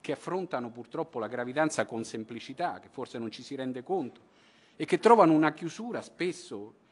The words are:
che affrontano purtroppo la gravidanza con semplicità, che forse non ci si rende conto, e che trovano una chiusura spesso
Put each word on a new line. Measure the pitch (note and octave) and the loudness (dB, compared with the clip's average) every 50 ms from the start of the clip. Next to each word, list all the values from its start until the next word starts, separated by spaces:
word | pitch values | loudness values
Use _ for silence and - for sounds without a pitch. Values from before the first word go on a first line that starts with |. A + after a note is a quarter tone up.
che | - - C#3+ | -8 -8 -8
affrontano | - - E3 F3 F#3+ F3+ - - B2 A#2+ A2+ | -6 -6 -6 -4 -4 -4 -4 -4 -4 -4 -6
purtroppo | A#2 A#2+ A2+ - - D#3+ D#3 - - B2 | -8 -12 -12 -8 -6 -6 -6 -6 -4 -6
la | G#2+ G#2+ | -4 -4
gravidanza | B2 A#2+ A#2+ B2 B2+ D3+ D#3+ D3+ - - A2 | -4 -4 -6 -2 0 0 0 2 2 0 -2
con | - A#2+ A2+ A2+ | -2 -4 -6 -6
semplicità, | - - A2+ A2 - A#2+ A2+ - - C3 - F3 E3 G2 F#2 | -6 -8 -8 -8 -8 -10 -12 -12 -12 -6 -4 -4 -4 -4 -6
che | - - | -12 -16
forse | - C3+ A#2+ - - A#2+ | -14 -12 -12 -10 -8 -8
non | A#2 A2 | -8 -8
ci | - - B2 | -10 -12 -12
si | - C#3 | -10 -8
rende | C3 C3 B2+ B2+ B2+ B2 | -6 -6 -6 -6 -6 -4
conto, | - F#3+ F#3 C3 A#2 - - _ _ _ _ _ _ _ _ _ _ _ | -4 -2 -2 -2 -4 -8 -14 _ _ _ _ _ _ _ _ _ _ _
e | - D3+ | -8 -2
che | - F3+ E3 | 0 0 4
trovano | - A3+ A#3 A3 F3+ E3 D#3+ | 8 8 10 10 10 8 8
una | D#3 D#3+ D3+ - | 6 6 4 2
chiusura | - F3 D#3+ - - A3+ A#3+ G#3+ A#2 - | -2 -6 -10 -8 -10 -8 -8 -8 -8 -8
spesso | - - - E3+ F3+ E3 - - - A#2+ G2+ G#2 A2+ - _ _ _ | -10 -8 -6 -4 -4 -4 -6 -10 -12 -12 -12 -12 -14 -16 _ _ _